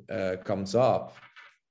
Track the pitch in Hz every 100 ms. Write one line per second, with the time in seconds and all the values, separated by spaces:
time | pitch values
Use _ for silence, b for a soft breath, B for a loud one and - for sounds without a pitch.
0 | - 101 95 92 - 98 98 117 127 95
1 | - B B B B B _